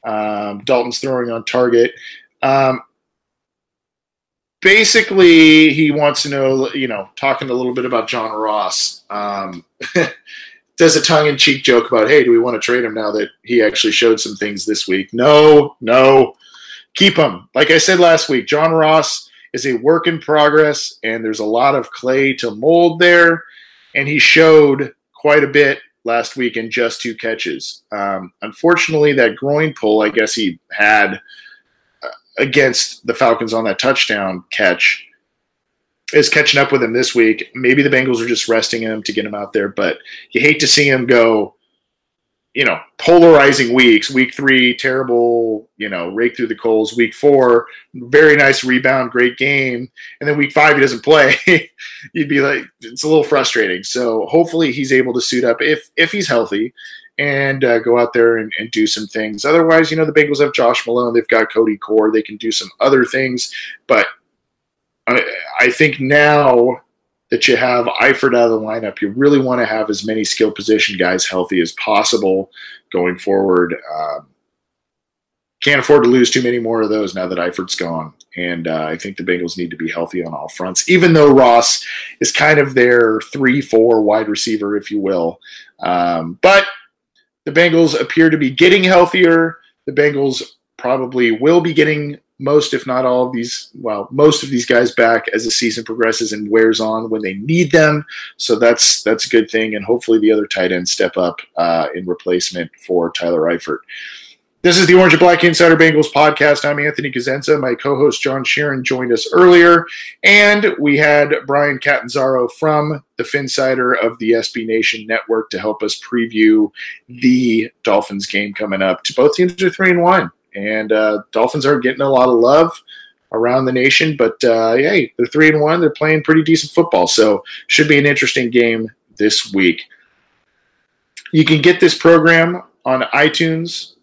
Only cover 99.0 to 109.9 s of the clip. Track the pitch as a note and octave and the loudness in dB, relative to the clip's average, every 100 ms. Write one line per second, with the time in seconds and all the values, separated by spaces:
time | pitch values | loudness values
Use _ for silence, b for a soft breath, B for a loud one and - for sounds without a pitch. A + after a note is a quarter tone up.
99 | - A2 - A#2 A2 A2 A2 G#2+ G2 A#2+ | -2 -4 0 0 0 -4 -4 -8 -4 -4
100 | - A2+ G#2+ A2 G2 - F#2 F2+ F2+ - | 0 2 2 0 -2 -4 -2 -2 -4 -4
101 | F#2 F#2+ F2+ - - - E2+ E2 D#2 E2+ | -4 -2 -4 -6 -16 -6 -2 -2 -4 -8
102 | F#2 F2+ - F2+ - F2+ E2 _ - F2+ | -8 -8 -4 -4 -4 -8 -12 _ -4 -4
103 | E2+ - E2+ E2+ D#2+ E2+ - C#2+ _ B | -2 -6 -4 -2 -2 -4 -6 -12 _ B
104 | B B B B _ _ F3 E3+ F3+ F3+ | B B B B _ _ 0 2 4 6
105 | F#3 E3 F3 F3 F3 D#3+ E3+ D#3+ D#3+ D3+ | 6 6 4 4 2 4 4 6 4 4
106 | D3+ C#3 D3+ D3 D3 C#3+ D3 C#3+ D3 D3 | 0 2 2 2 2 2 0 -4 -4 -6
107 | C#3+ B2+ A#2+ C3+ C#3 D3+ C3 A#2+ C#3 C3+ | -6 -6 -6 -6 -2 -2 0 -4 -4 0
108 | D3 - C#3 C3+ B2+ - D3 C3+ B2+ C3 | 0 0 -4 -4 -4 -4 -4 -4 -4 -4
109 | B2+ A#2 - - F3+ F3 E3+ E3+ E3 | -2 -2 0 4 6 8 6 4 2